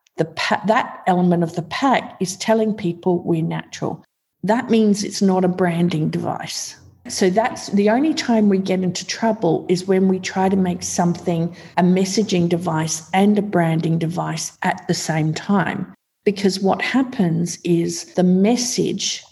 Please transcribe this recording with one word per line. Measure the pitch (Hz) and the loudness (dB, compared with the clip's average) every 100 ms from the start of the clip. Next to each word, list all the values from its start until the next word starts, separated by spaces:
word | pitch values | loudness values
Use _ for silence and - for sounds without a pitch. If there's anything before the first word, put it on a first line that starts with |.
| _ - | _ -6
The | 160 | -6
pa-, | - - - 185 | -4 -2 -2 0
that | 220 - - - | 0 0 -6 -2
element | 180 180 175 | 2 2 2
of | 165 | 0
the | 170 | -4
pack | 165 - 277 233 - - | -8 -2 2 0 -2 -8
is | 185 - | -8 -4
telling | - 220 220 | 0 2 2
people | 208 170 170 185 175 | -2 -4 -2 -2 -2
we're | - 170 | 0 -2
natural. | 165 160 - - - - _ _ _ _ | -2 -6 -10 -8 -8 -8 _ _ _ _
That | 185 233 254 | -2 -2 2
means | 226 214 202 | 4 4 2
it's | - - | -2 0
not | 196 185 185 | 2 4 2
a | |
branding | 180 180 165 175 156 160 | 2 0 2 0 0 -2
device. | 170 170 - - - - - - _ - | -2 -6 -6 -8 -10 -10 -14 -20 _ -12
So | - 190 | 0 2
that's | 196 247 247 - | 2 0 -4 -2
the | 202 202 | 2 2
only | 233 311 | 2 2
time | 294 - 226 208 | 0 0 2 4
we | 190 | 2
get | 190 185 | 0 -2
into | 185 180 - | -2 -4 -8
trouble | - 226 214 165 156 160 | -2 -2 0 0 0 0
is | 180 185 | -2 2
when | 190 190 | 2 2
we | 190 | 0
try | 185 190 190 | -2 -2 0
to | 196 | 2
make | 185 175 | 0 -2
something | - - 175 175 - 165 165 - - - | -6 0 0 0 -2 -2 -2 -6 -6 2
a | |
messaging | 180 185 190 - 202 180 170 | 4 4 2 0 0 0 2
device | 170 180 160 160 - - | 0 -2 -2 -2 -6 -2
and | 190 202 208 | 2 4 4
a | |
branding | 208 180 165 160 160 165 | 2 2 2 2 0 0
device | 160 175 156 160 - - | -2 -4 -4 -6 -8 -6
at | 185 - - | -4 -4 -2
the | |
same | 175 - 160 156 | -4 -2 -2 0
time. | 156 - 202 - - 185 - _ _ | -2 0 0 0 -4 -8 -12 _ _
Because | - 202 196 190 | -2 0 0 2
what | 190 - | 0 0
happens | - 247 254 - 175 165 170 - | 0 0 0 0 0 2 -2 -4
is | 175 170 170 170 - | 0 0 0 -6 -6
the | - | 0
message | 180 185 196 240 - - 170 - - - - | 4 4 4 2 0 -2 -2 -2 -6 -8 -2